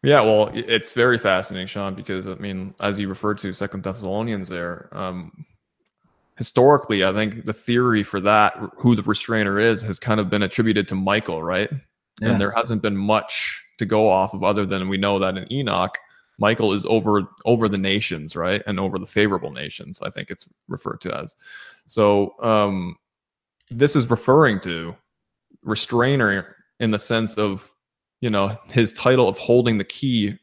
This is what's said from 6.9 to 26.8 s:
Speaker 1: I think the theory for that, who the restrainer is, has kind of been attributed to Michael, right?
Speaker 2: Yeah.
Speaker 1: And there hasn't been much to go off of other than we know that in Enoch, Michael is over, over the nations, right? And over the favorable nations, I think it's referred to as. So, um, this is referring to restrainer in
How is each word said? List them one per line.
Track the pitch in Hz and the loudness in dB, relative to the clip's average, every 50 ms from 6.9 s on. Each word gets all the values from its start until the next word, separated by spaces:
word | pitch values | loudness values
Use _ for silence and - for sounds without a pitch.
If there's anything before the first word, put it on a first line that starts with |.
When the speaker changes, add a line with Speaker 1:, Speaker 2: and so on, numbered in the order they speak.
| 113 98 92 | 0 2 2
Speaker 1:
I | 95 | 2
think | 95 104 110 107 98 113 - | 2 0 -2 -4 -4 -8 -8
the | 107 | -10
theory | 107 - - - 120 120 123 123 113 107 | -10 -8 -4 -2 0 2 2 2 2 2
for | 101 - - 98 | 0 -2 -4 -2
that, | 92 101 107 107 104 98 - - 107 98 - - | 2 4 4 6 4 4 2 -4 -12 -14 -12 0
who | - 120 120 | 4 4 4
the | 104 98 | 4 2
restrainer | 107 104 - - - 117 110 107 101 98 101 | -2 -2 -2 -2 -2 -2 0 0 0 0 2
is, | 107 117 113 95 | 2 2 2 0
has | 107 110 95 - | -2 -6 -8 -6
kind | - 123 107 107 | -2 -2 0 0
of | 104 92 | 0 0
been | 104 104 101 | 0 0 -2
attributed | 90 - - 110 110 104 104 98 - | -2 0 0 2 2 2 2 0 -2
to | 98 | -4
Michael, | 95 95 95 101 110 110 - 87 80 80 | -4 0 0 0 0 0 -4 -6 -6 -4
right? | 85 92 92 104 - - 135 - _ _ _ _ _ _ - | -2 -2 -2 -2 -2 -6 -10 -12 _ _ _ _ _ _ -4
Speaker 2:
Yeah. | 214 - | 0 0
Speaker 1:
And | - 101 | 2 2
there | 101 101 | 0 0
hasn't | 107 117 120 123 113 107 | 0 -2 -2 0 -2 -2
been | - 107 101 | 0 -2 -2
much | 98 98 101 107 107 - - - - - - - - - _ _ - | -2 0 2 0 0 0 -4 -8 -6 -6 -6 -8 -10 -16 _ _ -8
to | 117 | -4
go | 92 110 107 107 107 | 0 2 2 4 4
off | 92 95 95 98 - | 4 4 2 0 -2
of | 95 | -2
other | 92 95 104 101 101 | 0 0 0 0 0
than | 92 98 95 92 95 | -2 -2 -4 -4 -4
we | 98 98 | -2 -2
know | 98 101 101 98 | 0 0 0 0
that | 95 95 92 | 0 -2 -2
in | 92 90 - | -6 -8 -6
Enoch, | 123 139 139 110 98 90 90 101 - - _ _ _ _ _ _ _ - | -6 -4 -2 0 0 0 0 -2 -4 -10 _ _ _ _ _ _ _ 0
Michael | 104 104 117 113 113 104 | 2 2 2 2 2 0
is | 95 101 87 | 0 0 0
over, | - 113 113 95 107 104 104 92 - _ _ - | 2 2 2 2 2 2 2 0 -2 _ _ 0
over | - 120 117 113 107 | 2 2 2 2 0
the | 98 98 | 0 0
nations, | 95 98 98 104 110 - 90 78 76 80 - 85 | 0 0 0 -2 -2 -4 -6 -8 -10 -10 -8 -4
right? | 85 90 98 104 - 104 | -2 -2 -2 -2 -4 -4
And | 101 92 | -4 -4
over | 98 95 98 92 | -4 -4 -4 -6
the | 90 | -8
favorable | - - 101 104 104 101 90 - - | -4 0 2 2 2 2 -2 -4 -6
nations, | 69 62 69 - - - - - - - | -10 -10 -12 -12 -12 -14 -16 -16 -16 -12
I | - - | -12 -10
think | - - - - | -10 -10 -12 -12
it's | - _ - _ _ _ _ - | -14 _ -16 _ _ _ _ -12
referred | - - - - - - | -12 -10 -8 -10 -10 -8
to | - 90 - | -10 -8 -8
as. | - 82 156 - _ _ - - - - - - _ _ _ | -8 -10 -12 -16 _ _ -20 -20 -20 -20 -20 -20 _ _ _
So, | - 113 107 104 104 101 101 - - - | 0 2 4 4 6 4 2 0 -4 -4
um, | - 117 110 107 104 101 98 95 90 87 85 _ _ _ _ _ _ _ _ _ _ _ _ _ _ _ | 0 2 2 4 2 2 0 -4 -6 -8 -10 _ _ _ _ _ _ _ _ _ _ _ _ _ _ _
this | 120 117 139 147 - 151 | 0 2 2 4 4 2
is | 120 123 | 2 0
referring | 120 110 - - 131 151 156 131 107 95 | -2 -2 2 4 4 6 6 4 2 0
to | - 92 85 82 82 85 87 _ _ _ _ _ _ _ _ _ _ _ _ _ _ | -4 -6 -6 -6 -8 -10 -12 _ _ _ _ _ _ _ _ _ _ _ _ _ _
restrainer | - 104 - - - 123 117 120 131 143 139 120 104 98 98 87 - - _ _ _ _ | -6 -4 -4 -4 -2 0 2 2 2 2 2 2 2 0 -2 -4 -10 -18 _ _ _ _
in | _ | _